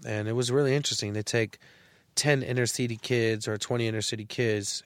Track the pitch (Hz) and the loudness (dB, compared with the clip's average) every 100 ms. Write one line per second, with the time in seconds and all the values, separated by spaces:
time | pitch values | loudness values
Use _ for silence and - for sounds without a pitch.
0 | 120 107 107 120 120 135 139 143 - 113 | -6 -4 -2 -2 2 2 4 2 0 -2
1 | 104 104 - 117 110 - - - - _ | -2 -4 0 0 0 -4 -20 -20 -20 _
2 | _ - 147 135 - 123 120 - 120 110 | _ 0 2 2 2 0 0 0 -2 -4
3 | - 123 113 107 110 104 - 123 113 110 | 0 2 2 2 -2 -4 -2 0 0 -2
4 | - 113 107 - 117 104 98 - | -2 -6 -4 0 2 0 -2 -6